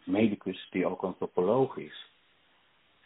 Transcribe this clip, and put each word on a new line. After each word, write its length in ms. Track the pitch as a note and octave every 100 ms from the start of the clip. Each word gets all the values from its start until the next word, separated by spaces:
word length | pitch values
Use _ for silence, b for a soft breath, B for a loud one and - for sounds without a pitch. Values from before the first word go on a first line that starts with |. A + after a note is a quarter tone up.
medicus 640 | - G2 A2 G#2 G2 F#2 -
die 140 | F#2 F2
ook 160 | F#2
antropoloog 760 | F#2 - F2+ - F#2 B2+ C3 -
is. 340 | D2+ - - _ _ _ _ _ _ _ _ _